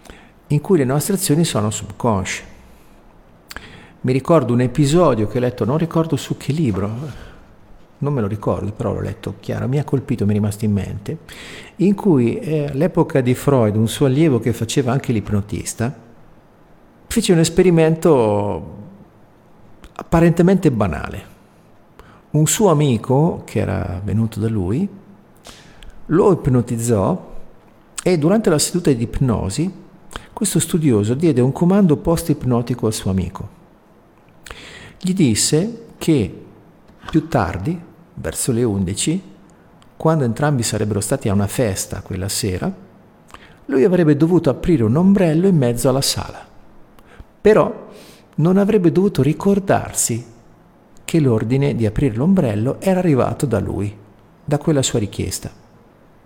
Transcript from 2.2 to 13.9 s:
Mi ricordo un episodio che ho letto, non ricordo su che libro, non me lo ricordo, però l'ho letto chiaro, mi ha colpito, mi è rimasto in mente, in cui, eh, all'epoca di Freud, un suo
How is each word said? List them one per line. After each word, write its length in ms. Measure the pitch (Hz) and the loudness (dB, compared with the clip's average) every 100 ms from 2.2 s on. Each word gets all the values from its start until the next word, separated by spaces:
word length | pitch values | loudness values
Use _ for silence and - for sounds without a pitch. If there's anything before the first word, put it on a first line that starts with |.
| 95 - - - - - - - - - - _ - - - - - - | -2 -8 -12 -20 -20 -20 -20 -20 -20 -20 -20 _ -20 -20 -20 -20 -20 -8
Mi 100 | 120 | -4
ricordo 400 | 131 - 165 120 | -2 2 2 2
un 80 | 120 | 0
episodio 640 | 123 151 139 170 165 110 104 | 0 0 2 4 2 2 -2
che 120 | 127 | -2
ho 20 | |
letto, 240 | 123 120 | -2 -2
non 140 | 107 156 | -2 -2
ricordo 380 | 165 165 160 135 | -2 -2 -2 -2
su 200 | - - | -4 -8
che 160 | - | -4
libro, 380 | 156 135 95 101 117 151 - - - - - - - - - | -2 0 -2 -4 -6 -10 -14 -18 -20 -20 -20 -20 -20 -20 -8
non 100 | 139 | -4
me 80 | 139 | -2
lo 60 | 101 | -4
ricordo, 460 | 107 - 92 95 | -4 -4 -4 -6
però 200 | - 104 | -6 -4
l'ho 80 | 92 | -4
letto 360 | 98 101 - 98 | -6 -8 -10 -12
chiaro, 280 | - 107 113 | -8 -6 -2
mi 100 | 143 | -2
ha 60 | |
colpito, 400 | 139 139 - 120 | -2 -4 -4 -2
mi 80 | 104 | 0
è 20 | |
rimasto 300 | 104 104 101 | 0 0 -2
in 80 | 107 | -2
mente, 460 | 101 87 101 - 160 - - - - - - | -2 -2 -10 -10 -12 -14 -20 -18 -18 -12 0
in 180 | 180 | 0
cui, 420 | 196 202 143 117 - | 2 2 4 2 0
eh, 280 | 196 156 143 | -4 -4 -2
all'epoca 500 | 135 175 175 151 143 | -2 0 2 2 2
di 140 | 123 | 0
Freud, 420 | 123 - 135 107 107 | 0 2 2 2 2
un 120 | |
suo 180 | 110 | 0